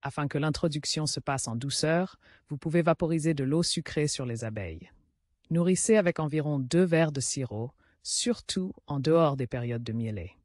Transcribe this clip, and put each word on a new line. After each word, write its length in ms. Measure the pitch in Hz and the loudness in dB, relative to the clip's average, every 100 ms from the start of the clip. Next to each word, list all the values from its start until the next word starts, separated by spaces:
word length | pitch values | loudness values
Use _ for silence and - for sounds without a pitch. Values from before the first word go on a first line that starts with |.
Afin 260 | 139 - 143 | -8 -4 -2
que 100 | 147 | 0
l'introduction 680 | 156 147 170 151 - - 156 | 0 0 0 -2 -4 -2 -2
se 140 | - | -4
passe 260 | - 135 - | -2 -4 -2
en 80 | 113 | -4
douceur, 600 | 135 - 151 165 185 - _ - _ | -4 -2 2 2 0 -6 _ -20 _
vous 80 | 143 | -8
pouvez 260 | 165 160 | 0 2
vaporiser 520 | 165 - 165 165 151 | 4 2 2 2 2
de 100 | 151 | 0
l'eau 180 | 131 156 | 2 2
sucrée 460 | 170 - - - 151 | 2 -2 -4 -2 0
sur 160 | - | -2
les 200 | 131 117 | -4 -4
abeilles. 460 | 113 107 92 82 - _ _ _ _ _ _ | -6 -6 -8 -10 -14 _ _ _ _ _ _
Nourrissez 460 | 165 175 185 - 214 | 0 2 2 4 4
avec 220 | 180 170 | 4 0
environ 400 | 156 156 147 147 | -2 0 0 -2
deux 260 | 127 165 | 2 2
verres 280 | 185 160 160 | 4 4 2
de 80 | 139 | 0
sirop, 520 | 123 - 127 107 120 _ _ _ | -4 -4 -4 -6 -8 _ _ _
surtout 720 | - - - 233 - - 185 - _ | -8 -4 0 -2 -2 -4 -4 -8 _
en 120 | 143 | -2
dehors 360 | 135 165 160 139 | 4 6 4 2
des 100 | 127 | -4
périodes 380 | 127 120 120 | -4 -4 -4
de 80 | 117 | -4
mielée. 440 | 113 113 107 92 _ | -4 -4 -6 -10 _